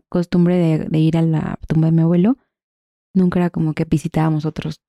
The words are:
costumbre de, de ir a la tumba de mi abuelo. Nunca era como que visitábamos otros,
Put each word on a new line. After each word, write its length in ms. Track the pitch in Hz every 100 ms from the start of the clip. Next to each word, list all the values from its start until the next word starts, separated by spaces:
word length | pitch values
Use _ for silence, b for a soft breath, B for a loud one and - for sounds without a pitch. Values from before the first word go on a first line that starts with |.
| -
costumbre 480 | 180 175 180 175 180
de, 220 | 165 156 -
de 100 | 156
ir 180 | 160 165
a 60 |
la 360 | 165 160 - - -
tumba 200 | 156 160
de 60 |
mi 100 | 165
abuelo. 340 | 165 175 196 269 _ _ _ _ _ _ _
Nunca 260 | 190 180 180
era 100 | 175
como 220 | - 156
que 100 | 151
visitábamos 600 | 165 156 165 - 160 156 156
otros, 340 | - 156 156